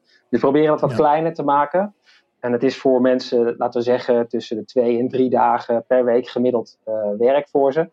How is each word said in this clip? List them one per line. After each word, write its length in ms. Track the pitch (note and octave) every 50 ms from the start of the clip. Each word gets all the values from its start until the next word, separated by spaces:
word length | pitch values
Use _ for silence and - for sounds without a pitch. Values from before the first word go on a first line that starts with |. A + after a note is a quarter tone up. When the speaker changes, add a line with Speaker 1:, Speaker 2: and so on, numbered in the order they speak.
| _
Speaker 1:
Dus 360 | _ _ _ _ - - A2+
we 40 | -
proberen 240 | C#3 C3+ D3+ D#3 D#3
dat 120 | D3+ D3
wat 80 | D3+ C3+
Speaker 2:
Ja. 60 | B2
Speaker 1:
kleiner 380 | A#2 D#3 D3 D3 D#3+ D#3+ E3 E3
te 100 | - D3
maken. 500 | C#3+ C#3+ C#3+ D3 - - F3+ G3+ G#3 _ _ _ _ _ _ _ _ _ _
En 120 | - A#2+
het 120 | A#2+ A#2+ C3
is 140 | C3+ C3
voor 240 | - - C#3 C3 B2
mensen, 540 | B2 B2+ B2+ B2+ B2+ - C3 A#2+ A#2 A#2 A#2+
laten 220 | - B2+ B2 - B2
we 60 | A#2
zeggen, 420 | B2 B2 B2 - - B2 A#2+ A#2
tussen 300 | A#2 - A2+ - - A#2
de 80 | G#2+ -
twee 340 | _ - C3 A#2 A#2+ A#2+ A#2
en 100 | B2 B2+
drie 200 | B2+ B2+ B2+ B2+
dagen 540 | B2 A#2+ A#2 A#2+ A#2 A#2+ - - A#2+ A#2 A#2
per 180 | - B2+ B2+ B2
week 220 | B2 A#2 B2 B2
gemiddeld, 500 | - - B2 B2 B2+ B2 A2+ A2 - - _ -
eh, 100 | - A2 A2 G#2+ G#2 G#2
werk 320 | G#2 A#2 B2+ C#3 D3 C#3+ _
voor 240 | - D3 C#3 C#3 C3
ze. 160 | D#3 E3+ -